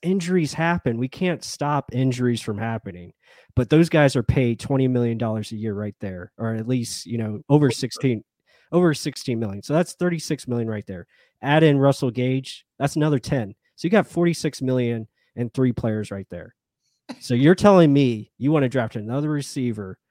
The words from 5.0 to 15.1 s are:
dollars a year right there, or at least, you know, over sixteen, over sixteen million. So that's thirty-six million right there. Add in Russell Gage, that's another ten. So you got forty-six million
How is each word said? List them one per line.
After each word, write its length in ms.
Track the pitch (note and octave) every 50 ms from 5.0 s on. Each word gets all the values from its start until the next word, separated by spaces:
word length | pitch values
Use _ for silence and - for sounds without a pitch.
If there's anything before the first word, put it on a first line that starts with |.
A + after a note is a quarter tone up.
| A#2+ A#2 A#2
dollars 360 | A2+ A#2+ A2 G#2+ A2 G#2 -
a 40 | A2+
year 180 | G#2 A2 A2 G2+
right 200 | G2+ G#2 G#2 - -
there, 320 | G#2+ G2 F#2 F2+ F2 - _ -
or 160 | A2+ A2+ A2+
at 120 | A2+ A2
least, 400 | A#2+ C3 B2 A#2 - - - -
you 120 | F#2 A#2 A2+
know, 220 | A2 G#2+ G#2 G2+ - -
over 220 | C#3+ D3+ D3 B2+
sixteen, 540 | A#2 - C3+ A#2 - - - C3 A#2 G#2+ - _ _ _ _ _ _ _ _ -
over 200 | D#3+ F3 F3+ E3 C#3+
sixteen 440 | - - D3+ - - - C3+ A#2 A2+
million. 240 | A#2 G2+ G2 G2+
So 100 | - - D3
that's 180 | E3 F3 -
thirty-six 560 | - - F3+ F3+ E3+ D#3 - - D#3+ C3 - B2
million 180 | A#2+ A#2+ A2+
right 180 | A2+ A2 G#2 - -
there. 180 | F#2+ F2 E2+ _ _ _ _ _ _ -
Add 220 | - C#3 D3 D#3
in 160 | D#3+ D3+ C#3 C#3
Russell 320 | C3+ C#3 C3 - C#3+ B2+
Gage, 560 | A2 B2 B2 C3 C3 C3+ C3 - - - _ _ _ -
that's 160 | C3+ D3 -
another 240 | D#3+ D3+ D#3 D3 B2+
ten. 340 | - - C#3+ C3 - F#2+ G#2 _ _ _ _
So 100 | - -
you 40 | F3
got 180 | G#3+ G3+ E3 -
forty-six 520 | - E3+ F3 F3 D#3+ - - D3+ - -
million 460 | C3 B2+ C3 B2+ B2 A#2 A#2 A2+ A2+ -